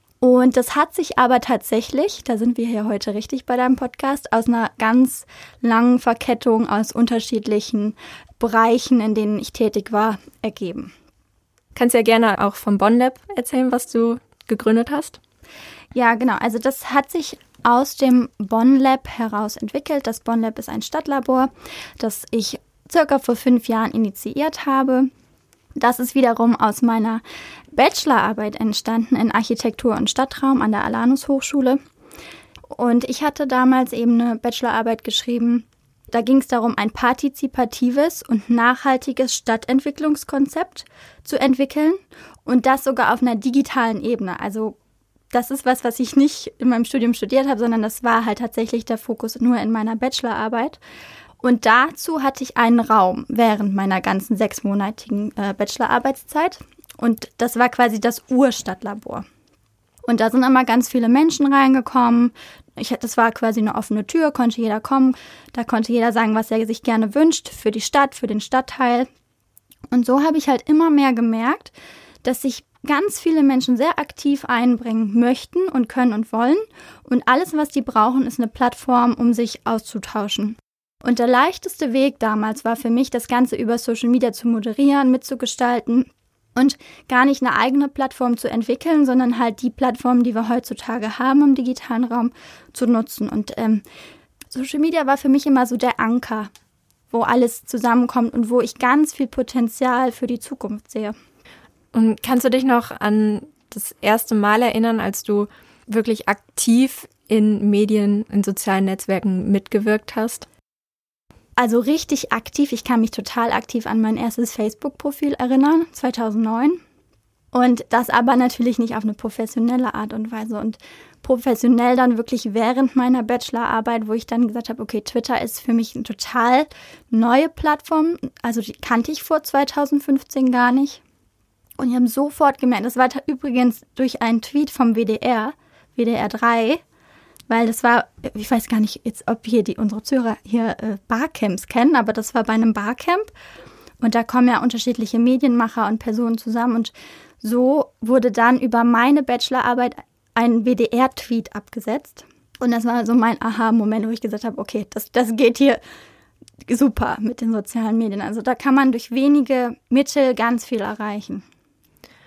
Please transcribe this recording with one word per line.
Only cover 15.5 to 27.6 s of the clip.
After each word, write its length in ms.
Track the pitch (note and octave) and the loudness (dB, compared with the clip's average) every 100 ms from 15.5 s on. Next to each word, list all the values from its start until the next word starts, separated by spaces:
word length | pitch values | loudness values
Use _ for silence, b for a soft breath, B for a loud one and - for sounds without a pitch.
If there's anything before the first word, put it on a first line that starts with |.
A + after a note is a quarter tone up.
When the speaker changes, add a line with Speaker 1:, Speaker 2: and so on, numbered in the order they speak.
| B B B B | B B B B
Speaker 1:
Ja, 220 | B3+ A#3 | 0 2
genau. 220 | A#3 B3+ G3+ | 2 0 0
Also 220 | A3+ A3 | -2 -2
das 320 | C4+ C4+ - | -2 -4 -2
hat 200 | C4+ C#4 | -2 0
sich 280 | F4 D4 - _ _ | -4 -6 -12 _ _
aus 340 | A#3+ A#3+ C#4 - | 2 2 0 0
dem 320 | C4+ B3 A#3 - | 4 4 2 -4
Bonn 380 | G3+ A3 B3 C4+ | -4 2 4 4
Lab 320 | C4+ C4 - | 4 0 -4
heraus 480 | - A3+ G#3 G#3+ - | -8 -6 -4 -6 -6
entwickelt. 500 | G#3+ C#4+ C#4+ C#4+ A3+ | -8 -6 -4 -4 -4
Das 140 | A3+ | -8
Bonn 200 | - A#3 | -2 -2
Lab 180 | A3 A3 | -2 -6
ist 100 | - | -10
ein 140 | G#3+ | -10
Stadtlabor, 680 | - D#4 D#4 C#4 B3+ C4 C4 B B B B B | -8 -6 -4 -4 0 0 0 B B B B B
das 260 | A3 - - | -6 -6 -6
ich 300 | A3+ G3+ - _ _ - | -4 -4 -8 _ _ -2
circa 280 | F4 D4 C#4 | 0 2 2
vor 160 | C4 | 0
fünf 320 | A#3+ B3+ B3 - | -2 2 2 2
Jahren 240 | A3 A3+ | -2 -2
initiiert 760 | A3+ G#3+ - - - D#4 - C#4+ | -2 -4 -4 -10 -4 -4 -4 -2
habe. 420 | C4+ C4 B3+ C4 - _ _ _ _ _ | 0 2 2 2 -2 _ _ _ _ _
Das 240 | D4 A#3+ A#3+ | -2 0 0
ist 160 | B3 | -2
wiederum 400 | C4+ B3 A3+ A#3 | 2 2 4 2
aus 260 | A3 A3 G3+ | 2 0 2
meiner 420 | A#3+ A3+ A3 A3 B B B B | 0 2 -2 -4 B B B B